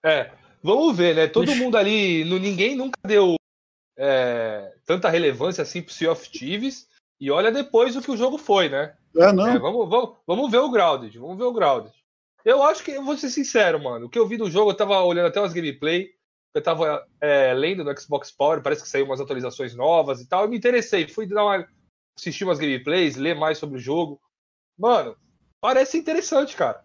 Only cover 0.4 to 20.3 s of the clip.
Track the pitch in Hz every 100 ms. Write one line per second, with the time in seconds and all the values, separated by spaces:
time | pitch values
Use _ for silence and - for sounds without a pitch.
0.4 | _ _ 156 233 320 190 175 160 156 220
1.4 | 247 254 254 226 196 214 196 165 160 185
2.4 | 196 185 214 269 262 - 196 208 185 165
3.4 | _ _ _ _ _ - 139 135 123 120
4.4 | 113 107 98 - - 180 190 165 160 120
5.4 | 160 180 151 175 165 - 160 160 - 107
6.4 | 127 202 262 262 _ _ _ _ 135 147
7.4 | 214 247 277 226 254 247 269 233 254 302
8.4 | - 196 165 139 147 _ _ 160 185 190
9.4 | 214 247 151 233 190 226 240 - - 185
10.4 | 277 226 269 240 175 139 113 113 139 190
11.4 | 247 233 165 127 110 _ _ _ _ _
12.4 | 220 269 285 403 - 277 269 294 277 269
13.4 | 262 233 190 156 139 120 120 233 220 226
14.4 | 208 170 214 202 202 196 180 170 175 175
15.4 | 202 170 160 131 147 175 190 _ _ _
16.4 | _ 151 151 160 160 147 - _ 151 143
17.4 | 131 127 156 190 143 139 - 143 - _
18.4 | 143 160 135 151 - 135 135 131 135 131
19.4 | 123 123 127 120 143 165 143 131 123